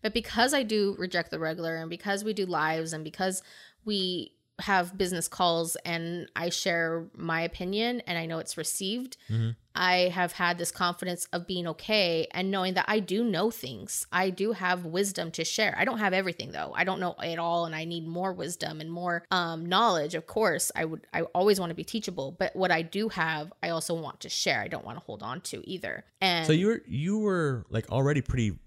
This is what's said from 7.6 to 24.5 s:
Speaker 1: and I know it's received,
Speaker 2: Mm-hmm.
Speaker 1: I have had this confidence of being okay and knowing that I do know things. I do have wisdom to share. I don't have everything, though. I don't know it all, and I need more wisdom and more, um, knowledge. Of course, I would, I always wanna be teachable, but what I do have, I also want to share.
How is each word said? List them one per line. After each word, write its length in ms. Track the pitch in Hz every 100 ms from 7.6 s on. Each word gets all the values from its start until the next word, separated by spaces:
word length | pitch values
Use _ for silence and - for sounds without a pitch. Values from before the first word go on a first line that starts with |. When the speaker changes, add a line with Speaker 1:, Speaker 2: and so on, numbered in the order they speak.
| 180 202 233 247 -
Speaker 1:
and 140 | 170
I 80 | 165
know 100 | 165
it's 160 | - -
received, 600 | 156 - 190 233 254 - -
Speaker 2:
Mm-hmm. 220 | 110 113 113 _ -
Speaker 1:
I 200 | 180 180 180
have 200 | 175 175
had 260 | - 180 175
this 100 | 170
confidence 560 | - 180 180 185 175 -
of 140 | 180 175
being 180 | 180 170
okay 580 | 160 - 214 180 165 160
and 220 | - 190
knowing 240 | 196 185 185
that 100 | -
I 120 | 214
do 240 | 185 196
know 260 | 240 175 208
things. 560 | 233 127 113 139 - -
I 180 | 180 190
do 220 | 180 202
have 340 | 208 185 180 175
wisdom 460 | 170 202 190 165
to 120 | 165
share. 300 | 160 - - -
I 80 |
don't 140 | 226 233
have 160 | 208
everything, 380 | 185 190 165 -
though. 200 | 73 78 -
I 80 |
don't 160 | - 165
know 160 | 180 -
it 160 | - 165
all, 260 | 170 170 165
and 80 |
I 120 | 160 165
need 200 | 170 160
more 280 | 170 190
wisdom 480 | 185 160 175 - 156
and 100 | 156
more, 340 | 170 175 170 170
um, 340 | 185 170 165 170
knowledge. 480 | 185 233 175 147
Of 140 | 165 -
course, 440 | - 214 160 - -
I 100 | 160
would, 220 | 160 -
I 100 | - 165
always 260 | 175 196 196
wanna 140 | 175
be 100 | 165
teachable, 500 | 160 226 208 175 135 175
but 180 | 190 -
what 140 | 185
I 140 | 165
do 260 | 165 196 220
have, 420 | 196 160 156 156 -
I 60 | 170
also 260 | 165 - 165
want 240 | 147 -
to 100 | 147
share. 320 | - -